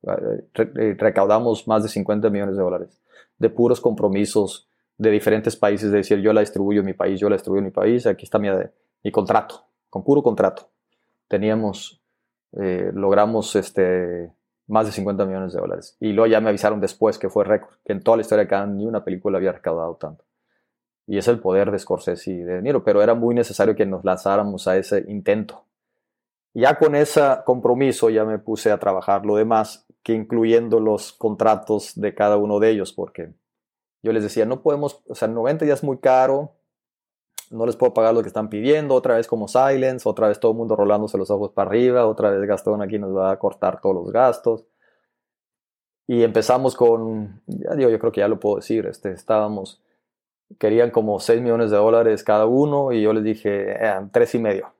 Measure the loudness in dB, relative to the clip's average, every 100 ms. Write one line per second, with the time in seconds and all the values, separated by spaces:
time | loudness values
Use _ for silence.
0 | -8 -6 -4 -6 -6 -4 -4 -2 -4 0
1 | 0 2 2 2 0 -2 -2 -2 -2 -4
2 | -4 0 0 -2 -4 -2 -2 -4 -8 _
3 | _ _ _ -2 -2 2 2 2 0 0
4 | 0 0 0 0 -2 -6 _ _ _ -2
5 | 2 2 2 0 0 0 0 0 0 0
6 | 2 2 2 2 0 -2 0 0 -2 -2
7 | -4 0 0 -2 -2 -4 -2 0 2 2
8 | 0 -2 -2 -2 0 -2 -4 _ _ _
9 | -4 -2 0 0 -2 -12 _ _ _ -4
10 | 0 2 2 0 0 -2 -14 _ _ _
11 | _ _ -6 -2 0 -2 -4 -8 -14 _
12 | _ _ _ _ _ -6 -4 -4 -4 -2
13 | 0 2 2 0 -2 -4 -2 0 0 0
14 | -4 -8 -12 _ _ _ -2 -2 0 -4
15 | -4 -2 -2 -4 -6 -6 -6 -8 -12 -8
16 | -2 2 4 4 2 0 0 0 -4 0
17 | 0 0 -2 0 2 0 -2 _ -8 -2
18 | 2 2 2 0 2 -2 -2 -6 -4 -6
19 | -6 -6 -2 -2 -2 -4 -4 -4 -6 -8
20 | -14 -16 _ _ _ _ _ _ _ _
21 | -6 -2 0 0 2 0 0 -2 -4 -6
22 | -4 -8 -8 -8 -6 -6 -2 0 2 4
23 | 4 2 2 0 0 0 0 2 -2 -2
24 | -4 -2 0 0 0 -4 -2 -2 0 -4
25 | -4 -4 -2 -2 -4 -14 _ _ _ _
26 | _ _ _ _ _ 2 2 4 4 4
27 | 2 4 4 2 0 2 2 2 2 2
28 | 2 2 0 -4 -6 -2 0 0 0 -2
29 | 0 -2 0 0 2 0 0 -8 _ _
30 | -4 -4 -2 0 4 4 4 2 2 -2
31 | -6 -6 -4 0 2 0 -2 -4 -4 -6
32 | -6 0 2 2 0 2 2 2 -4 -8
33 | -12 -12 -16 -18 _ _ _ _ _ _
34 | -2 -2 -2 -2 -2 0 -2 -2 -4 -10
35 | -18 -6 -4 -2 -2 0 0 0 -2 0
36 | 2 4 4 0 -4 _ _ _ _ _
37 | _ _ _ -20 -12 -4 -2 2 0 2
38 | 2 2 -2 -6 -6 -4 0 0 2 0
39 | 2 0 0 -6 0 2 2 2 -2 -2
40 | -4 0 0 2 0 0 -2 0 2 2
41 | 0 -4 -2 -2 -2 -4 0 2 4 4
42 | 2 2 0 0 0 -2 -2 -2 -4 -6
43 | -4 -2 -2 0 -4 -2 -4 -2 -2 -2
44 | -2 2 2 2 -2 -2 _ _ _ _
45 | _ _ _ _ _ _ _ _ _ _
46 | -4 2 2 2 2 2 0 2 4 2
47 | -2 -6 -10 -12 -12 -10 -6 0 2 2
48 | 0 0 0 0 -2 -2 -2 -4 -4 -8
49 | -10 -6 -2 0 0 -6 -12 -16 _ _
50 | _ _ _ _ _ -4 2 2 2 2
51 | 0 0 0 0 2 0 2 2 4 4
52 | 4 0 2 2 4 2 2 0 -2 0
53 | 0 0 -2 -4 -4 -4 -4 -2 -2 -2
54 | 0 0 2 0 -2 -2 -6